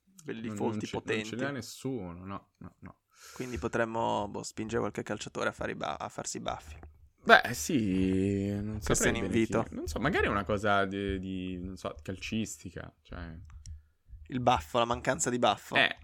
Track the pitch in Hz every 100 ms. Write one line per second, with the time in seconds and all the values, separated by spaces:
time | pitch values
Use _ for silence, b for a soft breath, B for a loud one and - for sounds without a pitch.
0 | _ - 151 117 113 104 123 107 - 120
1 | - 113 107 110 139 139 107 - 131 131
2 | 90 85 92 98 - - 90 _ 95 -
3 | _ B B - 127 120 117 120 117 113
4 | 113 110 101 104 - - 110 117 107 110
5 | 117 107 - - 110 - 107 113 - -
6 | 104 - - - 113 120 - - - -
7 | - _ - 226 - 123 - 156 107 92
8 | 95 95 98 98 98 101 104 107 - 120
9 | - 117 - 117 110 117 - - 349 -
10 | 120 359 427 104 101 107 107 101 98 98
11 | 98 95 95 95 92 92 92 95 98 -
12 | - 92 - 110 104 - 98 - - -
13 | - - 85 82 - - - - - _
14 | - - - 135 123 123 - 117 117 120
15 | 123 131 143 123 117 101 - 135 123 -